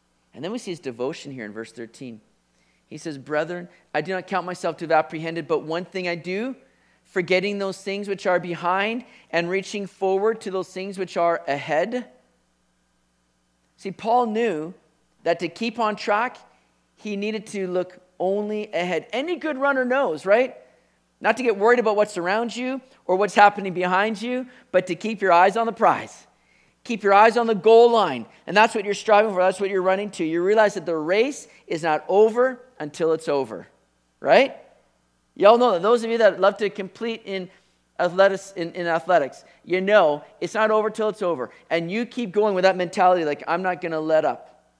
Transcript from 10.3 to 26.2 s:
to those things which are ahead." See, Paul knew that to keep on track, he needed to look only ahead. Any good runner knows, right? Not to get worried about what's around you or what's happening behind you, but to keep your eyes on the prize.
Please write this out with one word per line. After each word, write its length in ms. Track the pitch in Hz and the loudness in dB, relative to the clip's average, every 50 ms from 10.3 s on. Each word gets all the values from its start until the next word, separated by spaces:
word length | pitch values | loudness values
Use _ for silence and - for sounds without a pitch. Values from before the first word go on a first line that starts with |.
| 226 220 | -2 -2
to 80 | - 202 | -6 -6
those 200 | 185 190 175 - | -6 -6 -8 -8
things 260 | - 185 185 202 190 190 | -10 -12 -10 -10 -8 -10
which 180 | 185 170 - | -10 -6 -2
are 260 | 185 170 170 170 - - 143 | 0 0 0 0 0 -2 -4
ahead." 600 | 139 143 135 160 147 156 180 226 240 247 240 - _ _ _ _ _ _ _ _ _ _ _ _ _ _ _ _ _ _ _ _ _ _ _ _ _ _ _ _ _ _ _ _ _ | -6 -4 -4 -2 -2 -2 -2 -2 -4 -8 -8 -10 _ _ _ _ _ _ _ _ _ _ _ _ _ _ _ _ _ _ _ _ _ _ _ _ _ _ _ _ _ _ _ _ _
See, 140 | _ - 196 | _ -14 -14
Paul 360 | 180 - - 220 240 247 247 | -12 -8 -4 0 0 0 0
knew 480 | 220 208 220 240 220 170 151 156 170 185 _ _ _ _ _ _ _ _ _ - | 0 -2 -2 -2 -2 -2 -4 -8 -10 -12 _ _ _ _ _ _ _ _ _ -2
that 160 | 160 175 170 | -2 -2 -2
to 80 | 180 156 | -4 -8
keep 320 | - - 226 233 226 240 | -6 -6 -6 -6 -4 -2
on 160 | 226 214 208 | -2 -2 -4
track, 420 | 202 - 226 202 214 240 254 - - - _ _ _ _ _ _ _ _ _ _ | -4 -2 -2 0 0 -2 -4 -8 -14 -20 _ _ _ _ _ _ _ _ _ _
he 220 | _ - 214 202 | _ -10 -8 -8
needed 300 | 196 202 214 220 214 214 - | -6 -6 -6 -6 -6 -10 -8
to 180 | - 202 190 | -8 -6 -6
look 320 | 180 180 180 180 180 - - _ _ _ - | -2 -2 -4 -4 -4 -10 -20 _ _ _ -4
only 520 | 170 190 196 208 208 208 214 214 214 - | -2 -2 -2 -2 -4 -4 -6 -6 -8 -6
ahead. 360 | - 165 175 180 175 160 - - | -4 -4 -4 -2 -4 -4 -6 -6
Any 240 | - 247 285 349 359 | -6 -6 -4 -4 -6
good 220 | 247 - 320 285 262 | -6 -6 -6 -4 -2
runner 260 | 269 277 277 262 254 | 0 0 0 0 0
knows, 400 | 240 254 277 269 180 156 143 - | 0 0 0 0 -2 -4 -2 2
right? 320 | 190 202 240 262 247 - - - _ _ _ _ _ _ _ _ _ _ - | 4 4 4 4 0 -4 -16 -20 _ _ _ _ _ _ _ _ _ _ -4
Not 160 | - 208 220 240 | 0 0 0 2
to 40 | |
get 140 | 254 233 202 | 2 0 0
worried 240 | 196 202 233 240 240 | 4 4 4 4 4
about 160 | 208 220 208 | 4 2 2
what's 200 | 208 208 208 - | 2 0 0 -2
around 380 | 180 170 180 202 226 240 226 - | -4 -2 -2 0 -2 -2 -4 -6
you 260 | 233 254 254 269 262 - _ _ _ - | -6 -6 -6 -6 -8 -10 _ _ _ -2
or 100 | - 180 | -2 0
what's 180 | 185 208 196 - | 2 2 2 6
happening 380 | 226 208 202 202 208 196 190 | 6 6 6 6 2 -8 -6
behind 500 | 170 180 180 180 185 190 208 220 220 185 | -4 -2 -2 0 0 0 0 0 -4 -6
you, 240 | 226 247 247 254 254 - - - _ - | -6 -6 -6 -6 -8 -10 -18 -20 _ 0
but 160 | - 180 180 185 | 0 0 0 0
to 60 | 175 | -6
keep 260 | 170 - 220 226 180 | -4 -4 -6 -4 -2
your 120 | 196 185 | 2 4
eyes 240 | 170 175 185 202 185 | 6 6 6 6 4
on 100 | 226 226 | 0 -2
the 60 | 226 | -2
prize. 540 | - - 220 175 135 107 110 - - - | 0 2 2 2 2 0 -4 -14 -18 -20